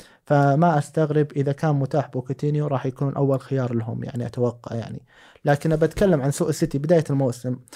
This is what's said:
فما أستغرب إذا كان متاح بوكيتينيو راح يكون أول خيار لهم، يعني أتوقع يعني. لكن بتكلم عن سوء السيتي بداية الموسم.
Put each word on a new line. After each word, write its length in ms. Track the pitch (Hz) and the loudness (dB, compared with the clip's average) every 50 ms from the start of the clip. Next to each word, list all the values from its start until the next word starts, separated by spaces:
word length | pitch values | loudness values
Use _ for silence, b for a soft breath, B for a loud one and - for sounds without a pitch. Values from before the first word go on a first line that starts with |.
| B B B B B | B B B B B
فما 520 | - 147 143 143 143 139 147 170 175 160 147 | 0 2 4 4 4 4 4 4 4 4 2
أستغرب 540 | 143 - - 160 156 147 147 151 147 147 | 0 -2 0 0 0 2 2 0 0 0
إذا 200 | - 143 135 143 | 0 -2 -2 -2
كان 240 | 139 - - 160 147 | -2 -2 0 0 0
متاح 320 | 139 135 131 - 151 127 - | 0 0 0 0 -2 -2 -2
بوكيتينيو 600 | - 127 127 - 139 - - 147 147 147 147 147 | -4 -6 -6 -6 -6 -4 -2 -2 0 0 -2 -2
راح 180 | 139 123 - | -2 -2 -2
يكون 300 | 135 131 - 143 139 - | -4 -4 -2 -4 -2 -2
أول 240 | - 143 135 135 127 | 0 2 2 2 0
خيار 340 | - - 139 135 127 120 120 | -2 -4 -4 -2 -2 -2 -2
لهم، 300 | 117 113 113 117 120 120 | -4 -4 -4 -6 -8 -8
يعني 220 | 127 127 120 123 | -8 -6 -6 -6
أتوقع 500 | 120 117 127 123 120 117 - - - 117 | -6 -2 -2 -2 -2 -2 -4 -10 -10 -8
يعني. 260 | 113 107 - - 131 - b b b b b b b b | -8 -8 -8 -10 -14 -16 b b b b b b b b
لكن 300 | 151 143 147 - 160 160 | 0 0 2 2 0 0
بتكلم 460 | 156 160 156 - - 208 196 175 143 | 2 2 0 2 2 2 4 4 2
عن 100 | 127 143 | 2 0
سوء 180 | 139 - 175 156 | 0 0 0 -2
السيتي 280 | 147 - 170 156 - 143 | 0 0 -2 -2 -2 -2
بداية 260 | 143 156 175 165 147 - | 2 4 4 4 2 2
الموسم. 500 | 143 139 135 127 120 - - 127 127 127 - B B | 0 0 0 0 -2 -4 -6 -6 -6 -8 -10 B B